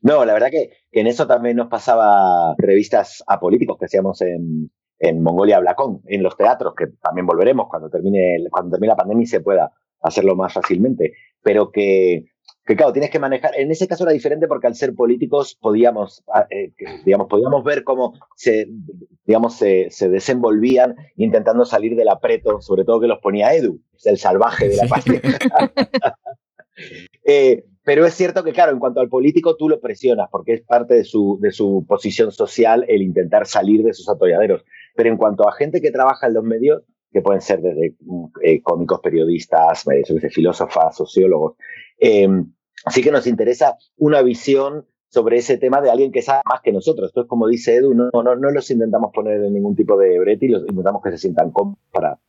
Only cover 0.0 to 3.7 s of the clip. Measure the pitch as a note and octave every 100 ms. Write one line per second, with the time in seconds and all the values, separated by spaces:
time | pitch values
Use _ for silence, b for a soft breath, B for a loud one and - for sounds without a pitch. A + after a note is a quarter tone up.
0 | A2 D3 A#2 G#2+ B2+ D#3 B2+ b _ A2+
1 | A2 A#2+ C3+ - A#2+ A#2+ A#2 A2+ - A2+
2 | G#2+ G2+ F#2 F2 E2+ F2+ G2 G2 G#2 G#2+
3 | - - - G2 F2+ G#2 -